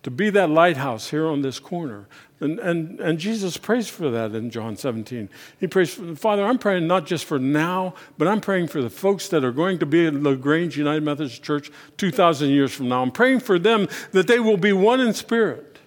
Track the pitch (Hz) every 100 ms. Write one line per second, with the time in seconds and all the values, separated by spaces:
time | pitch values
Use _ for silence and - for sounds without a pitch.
0 | - 127 208 196 175 156 175 139 139 110
1 | - 151 160 147 135 127 - 175 156 101
2 | 101 - - _ 143 170 180 170 160 -
3 | 175 160 190 226 190 - - 240 214 -
4 | 156 117 110 110 117 113 110 104 139 113
5 | 107 123 101 - - _ 185 190 170 -
6 | 170 156 220 208 202 254 208 185 165 185
7 | 147 170 - 143 131 151 165 185 185 -
8 | - - 156 214 202 190 170 156 120 -
9 | 196 196 - 165 127 123 180 185 156 165
10 | 165 143 147 135 135 160 170 143 147 156
11 | 151 147 143 117 - 147 143 - - -
12 | 196 156 170 143 143 143 139 - 127 127
13 | 127 - 247 262 - 180 196 226 190 -
14 | - 190 180 240 220 208 202 190 208 254
15 | 247 - - 233 202 139 - -